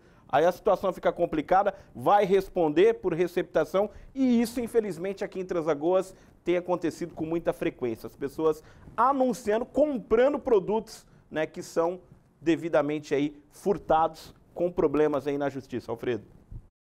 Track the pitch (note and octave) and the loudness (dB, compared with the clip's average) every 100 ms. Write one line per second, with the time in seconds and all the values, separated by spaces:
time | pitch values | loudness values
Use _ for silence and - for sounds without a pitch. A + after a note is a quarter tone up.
0 | _ _ - C#3 E3+ F3+ G#3+ F3+ F#3+ F3 | _ _ -2 2 2 2 0 0 0 -2
1 | F3+ E3 E3+ D#3+ - F#3 G3+ - - A#2 | -2 0 -2 -2 0 2 2 -4 -10 -4
2 | C#3 G3+ G3 G3 F#3+ F#3 D#3+ D3+ A3 A3+ | 2 2 4 2 0 0 2 4 4 4
3 | F#3+ E3 F3 - E3+ E3+ D3+ F#3 G#3 - | -2 -2 -2 -2 -2 0 0 0 -2 -6
4 | - C4 C4 A#3 A#3 C4 A#3 A#3 G#3 F3 | -12 -2 2 2 2 -4 -2 -2 -2 -4
5 | F#3+ G3 G3 F#3 F#3 F3 D#3 C#3+ D#3+ F#3 | -8 -6 -8 -8 -4 -2 0 0 2 0
6 | F#3 - - _ - F3 F3 F3 E3 - | 0 -8 -20 _ -2 -2 -2 -2 -2 -6
7 | F3 - D#3+ E3+ E3 D#3 E3 - B2 A2+ | -8 -8 -6 -4 -4 -4 -4 -4 -6 -6
8 | A2 - C#3 C#3 D#3+ D#3 - - - - | -10 -10 -10 -2 0 0 -6 -20 -8 0
9 | B3 C#4 B3+ G3+ G3 G#3+ A#3+ - D4+ B3+ | 2 2 0 0 -2 -2 -2 0 0 0
10 | - A3 C4 D4 - G#3+ E3+ G#3+ G#3+ - | 0 4 4 2 2 2 2 -2 -4 -14
11 | - - - D3+ D#3 F3 D#3+ E3+ E3 F3+ | -20 -20 -10 -6 -6 -8 -6 -2 -2 -2
12 | - - _ _ D3 D3+ E3 D#3 C#3+ D3+ | -12 -20 _ _ -2 -2 0 0 0 -4
13 | D3 C#3 D3 - - - G3 G3 - D#3+ | -2 -2 -2 -4 -20 -6 -2 -2 2 2
14 | E3 E3 - - _ - F3 F3+ D#3+ C#3+ | 2 -2 -20 -20 _ -4 -4 0 0 2
15 | D3+ D3 C#3 C#3+ C#3 C3+ - A#2+ - A2+ | 2 0 -2 -2 -4 -6 -8 -8 -6 -6
16 | B2 A2+ - - - - - _ | -4 -4 -6 -20 -18 -18 -18 _